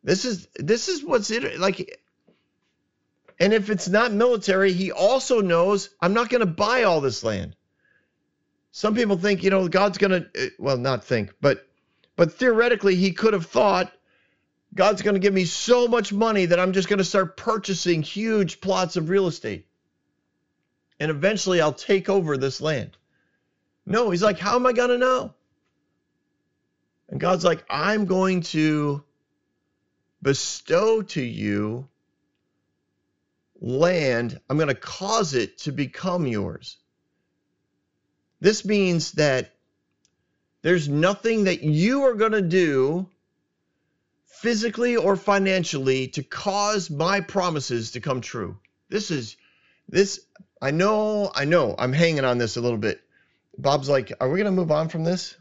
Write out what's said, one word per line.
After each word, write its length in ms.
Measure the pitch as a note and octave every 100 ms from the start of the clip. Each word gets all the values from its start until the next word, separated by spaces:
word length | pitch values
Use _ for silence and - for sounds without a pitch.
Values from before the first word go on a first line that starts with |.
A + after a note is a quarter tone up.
This 220 | - F#3
is, 240 | B3+ G3 - -
this 320 | D3 A3+ -
is 160 | F4
what's 260 | C#4+ A3+ G3+
it, 300 | G#3+ C#3 -
like, 400 | F#3+ F#3+ - - _ _ _ _ _ _ _ _ _ _ _ _ _ _
and 140 | F#3
if 160 | A3 G3+
it's 200 | G3+ -
not 240 | G3 A#3+
military, 600 | G3+ A#3+ A#3+ F#3+ F#3 G3
he 200 | F3+ F#3+
also 500 | - F#3+ C4 - A#3+
knows, 480 | F#3+ E3+ F3+ G3+ - _
"I'm 140 | F3
not 160 | G#3+ A#3+
gonna 160 | B3 G#3+
buy 380 | D#3+ G#3 B3+
all 180 | A3 E3
this 200 | C#3 A#2
land." 320 | A#2 G2+ F2 - _ _ _ _ _ _ _ _ _ _ _
Some 220 | - G#3+
people 240 | G#3+ A3+ G3
think, 240 | G3 G3
you 80 | F#3
know, 180 | F#3+ F3+
God's 300 | D#3+ G3+ G3
gonna, 280 | G3+ F#3 D#3 -
uh, 80 | B2+ -
well, 200 | C3 C3
not 260 | B2 B2+
think, 300 | - A#2+ G2+ _
but, 260 | C#3+ C3+ _ _ _ _ _ -
but 160 | E3+
theoretically, 600 | - B3+ A3+ A#3+ A3+ G3
he 180 | F#3 F#3+
could 220 | E3+ A3
have 100 | G#3
thought, 480 | E3 - G#3+ F#3 F3+ _ _ _ _ _ _ _ _
"God's 280 | F#3 F#3 G3+
gonna 160 | G3+ G3+
give 160 | G3
me 100 | F#3+
so 440 | F3 - - B3 A#3+
much 240 | A#3 G3+
money 340 | G3+ A3+ G#3+ F3+
that 140 | F3
I'm 120 | F#3
just 160 | F#3 F3+
gonna 160 | G3+
start 320 | F#3 G3+ F#3+ -
purchasing 680 | - A3 G3 F#3 F3+ E3
huge 580 | D3 - A3 A3 F3+ -
plots 360 | F#3+ F#3 F#3 F3+
of 120 | D#3
real 180 | G3 F#3+
estate. 400 | D3+ - F#2 - _ _ _ _ _ _ _ _ _ _ _ _ _
And 100 | D3+
eventually 500 | D3 F3+ G#3+ F#3+ F3
I'll 120 | D3+
take 360 | C#3+ - G3 F#3
over 280 | G3 E3 C#3
this 240 | C3+ C3
land." 360 | D3 D3 G#2 _ _ _ _ _ _ _ _ _
No, 260 | - G#3+ A#3
he's 120 | F3
like, 160 | G#3 F#3+
"How 160 | F#3
am 120 | A#3+ B3+
I 60 |
gonna 260 | A#3 B3 B3
know?" 360 | B3+ B3+ - _ _ _ _ _ _ _ _ _ _ _ _ _ _ _ _ _ _
And 120 | C3+
God's 240 | E3 F3+
like, 200 | E3+ E3 -
"I'm 380 | - G3+ G#3+ G3+
going 360 | F#3 F#3+ F#3
to 600 | E3 D#3+ D#3 D3+ D3 C#3+ - _ _ _ _ _ _ _ _ _ _ _
bestow 800 | C3+ C3+ - - - E3 A3 A3+
to 200 | G#3 -
you 640 | B2 A2+ G#2 G2+ G#2 A#2 C#3 _ _ _ _ _ _ _ _ _ _ _ _ _ _ _ _ _
land. 800 | - C3 E3+ F3+ C#3+ A#2+ A#2+ - _
I'm 80 | C#3+
gonna 160 | D#3
cause 600 | A#2 - - F#3+ A3+ F#3
it 240 | C3+ A2+ -
to 140 | -
become 540 | C3+ C#3 - F#3 F3+ D3
yours." 520 | A2 F#2+ - - - _ _ _ _ _ _ _ _ _ _ _ _ _ _ _ _
This 240 | E3+ G#3+
means 480 | F#3 G#3 F#3+ E3+ D3+
that 420 | - D3+ C3 A#2 _ _ _ _ _ _ _ _ _ _ _
there's 280 | D#3 F3+ D3
nothing 560 | C#3+ E3+ G3 A3+ A3+
that 180 | G3 F3
you 400 | D#3 D3+ F#3+ C4+
are 100 | C#4
gonna 280 | A3+ A3 G#3+
do 680 | F3+ F#3 E3+ C#3 C3 E3 F#3+ _ _ _ _ _ _ _ _ _ _ _ _
physically 680 | - A3 A3+ A#3 A3+ A#3+ A#3+
or 200 | F3 G3
financially 920 | - G3 F#3+ F#3+ E3+ D3 C3+ C3 C3
to 140 | -
cause 680 | C3 - G#3 G3 G#3 G#3+ F3+
my 300 | D3 E3 G3
promises 720 | F#3+ G3 F3+ D#3 C3 A#2+ A2
to 80 | A#2+
come 200 | C3 B2+
true. 380 | A#2 B2 F#2 G2 _ _ _
This 200 | G3+ G#3
is, 260 | D#3+ A2 - _ _ _ _ _
this, 320 | - G3 - _ _ - _
I 100 | C3
know, 600 | D3+ G3 G#3+ G#3+ G#3+ G3+
I 120 | - C#3
know, 280 | E3+ B2 -
I'm 140 | B2+
hanging 320 | C#3 E3+ D3+
on 120 | C3 B2
this 200 | A#2 B2
a 40 |
little 180 | A#2+ A#2
bit. 220 | G#2+ - _ _ _ _ _ -
Bob's 320 | C3+ C#3+ C#3
like, 240 | C#3 A#2+ -
"Are 80 | B2+
we 100 | E3
gonna 120 | G#3
move 200 | F#3 E3
on 180 | D3+ D#3+
from 160 | E3
this?" 320 | D#3+ F3+ - -